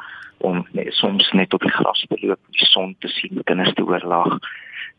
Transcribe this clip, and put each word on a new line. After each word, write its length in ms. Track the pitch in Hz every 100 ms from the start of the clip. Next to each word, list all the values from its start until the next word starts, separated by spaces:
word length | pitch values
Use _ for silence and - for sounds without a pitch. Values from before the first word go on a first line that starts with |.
| - - - -
om, 300 | 92 90 -
nee, 200 | 98 -
soms 400 | - 101 101 -
net 220 | 95 92
op 80 | 95
die 100 | -
gras 340 | - - - -
te 80 | 104 101
loop, 140 | 95 _
die 160 | - -
son 300 | - 95 95
te 80 | 87
sien, 360 | - - 95
kinders 300 | - 90 90
te 100 | -
hoor 180 | 95 90
lag. 360 | 87 85 87 - - - - - -